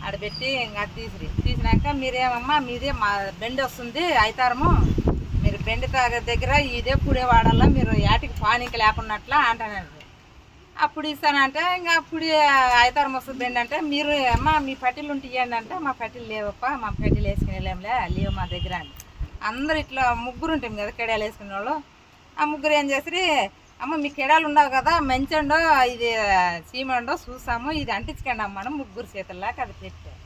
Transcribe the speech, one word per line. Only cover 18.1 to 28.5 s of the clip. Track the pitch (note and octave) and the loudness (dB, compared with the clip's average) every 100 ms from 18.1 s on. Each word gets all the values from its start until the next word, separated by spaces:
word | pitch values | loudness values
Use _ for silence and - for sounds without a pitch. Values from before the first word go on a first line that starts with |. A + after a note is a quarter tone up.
| C#3+ E3+ | -4 -2
మా | G3 F3 | -4 -4
దగ్గర" | F3+ E3+ | -6 -6
అని. | F3 D3 - - - - - | -8 -10 -18 -20 -10 -10 -8
అందరు | G#3 A#3+ D4 D#4 | -8 -6 -2 -2
ఇట్లా | C#4+ C4 B3+ | -2 0 0
ముగ్గురు | A#3+ B3 A#3+ D#4+ | 0 -4 -6 -2
ఉంటాం | D#4 A#3 G#3+ | -2 -4 -6
కదా | G#3 | -8
కేడాలు | G#3+ A3+ A3 | -6 -4 -2
వేసుకునే | G#3+ A3 G3+ | -2 -8 -12
వాళ్ళు, | G3 A3 D4+ - _ _ _ - - | -8 -4 -6 -8 _ _ _ -18 0
ఆ | |
ముగ్గురు | D4 D4+ D4+ | 0 2 2
ఏం | D4 C#4+ | 2 2
చేసిరి, | C#4 C#4+ F4 F#4 D4 G3 - - - | -2 -2 -2 2 2 0 -6 -20 -12
"అమ్మ | C4 D#4+ | -6 -4
మీ | C#4+ | -4
కేడాలు | C#4+ C4+ D#4 D#4 | -4 4 4 6
ఉండవు | D4 C#4+ | 4 4
కదా, | C4 D4 E4+ | 4 2 2
మంచండో | C#4 B3+ C#4 D#4 C#4+ D#4 E4 C#4+ | 2 0 0 0 2 2 4 6
ఇది | B3+ A#3+ A#3 A3+ G#3 F#3+ F3+ E3+ D#3+ | 4 2 -2 0 4 4 4 0 -8
సీమండో | B3+ C4 B3 A#3+ E4+ - | -8 -2 -2 -2 -6 -6
చూసాము, | B3+ - A#3 C4 | -14 -6 -4 -2
ఇది | D#4 B3 | -4 -4
అంటించుకోండి | G#3 B3+ D4+ C4+ A3+ | -4 -6 -10 -6 -4
అమ్మ" | G3+ | -6